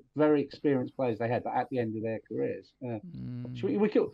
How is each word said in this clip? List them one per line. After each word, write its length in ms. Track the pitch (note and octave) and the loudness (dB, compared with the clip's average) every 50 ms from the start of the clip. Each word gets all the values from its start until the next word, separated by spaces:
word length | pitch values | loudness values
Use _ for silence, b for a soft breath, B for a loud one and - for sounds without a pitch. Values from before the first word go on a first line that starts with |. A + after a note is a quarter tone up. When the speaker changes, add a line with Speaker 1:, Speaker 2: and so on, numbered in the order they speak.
| - _ - | -8 _ 0
Speaker 1:
very 260 | C#3 D3+ D3+ D3+ D3 | 2 4 4 6 4
experienced 540 | C#3 C#3 - - - D3+ C#3 B2+ B2+ A#2+ - | 2 0 -4 -2 2 2 2 2 0 -2 -4
players 240 | - C3+ B2 A2+ G2+ | -2 -2 0 0 0
they 80 | A#2 A2+ | 0 0
had, 160 | B2 A2+ - | 0 0 0
but 100 | A#2 A2 | 0 -2
at 140 | B2 C3 - | -2 -2 -2
the 100 | C#3 B2+ | -2 -2
end 160 | A#2 A2 A2 | -2 -2 -2
of 60 | A2 G#2+ | -2 -2
their 160 | A2+ A2 G#2 - - | -4 -4 -4 -6 -6
careers. 440 | A2 B2 - B2 G#2 F#2+ G2 _ _ - | -4 -4 -2 -2 -4 -6 -10 _ _ -12
Yeah. 160 | - B2 A#2 G#2+ - F3+ D#3+ | -8 -6 -6 -6 -8 -10 -12
Speaker 2:
Mm. 400 | C3 B2+ B2 B2 B2 B2 B2 - | -10 -10 -10 -8 -8 -8 -10 -8
Speaker 1:
Should 140 | - - G3 | -4 -2 0
we, 80 | G3 G#3 | 2 2
we 120 | G#3 G#3 | 2 4
could, 180 | - B3 - - | 4 4 2 2